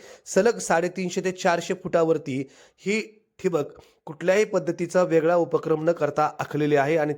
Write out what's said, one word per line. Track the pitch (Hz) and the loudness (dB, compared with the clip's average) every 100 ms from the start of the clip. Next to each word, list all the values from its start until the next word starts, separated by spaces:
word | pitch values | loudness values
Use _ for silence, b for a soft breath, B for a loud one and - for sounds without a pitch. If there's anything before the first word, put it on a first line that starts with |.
| B B - | B B -2
सलग | 190 226 226 | 2 2 0
साडेतीनशे | - 170 180 190 175 185 | 0 0 0 -4 -6 -4
ते | 180 | -4
चारशे | 185 190 170 170 | -2 0 0 -2
फुटावरती | 185 175 165 160 156 147 131 131 B B _ | -6 -2 2 2 0 -2 -8 -8 B B _
ही | 190 214 214 _ _ - | -4 -4 -4 _ _ -6
ठिबक | 185 160 143 - b b | -2 -2 -4 -10 b b
कुठल्याही | - 151 170 202 | -18 -4 0 2
पद्धतीचा | 214 190 160 170 170 180 | 2 0 -2 -4 -2 0
वेगळा | 170 160 160 | 2 4 4
उपक्रम | 175 165 151 160 156 160 | 2 2 0 0 0 0
न | |
करता | 165 147 147 151 - | 0 0 0 0 -2
आखलेली | 143 147 147 147 | -4 -2 2 4
आहे | 139 165 | 4 2
आणि | 151 | 0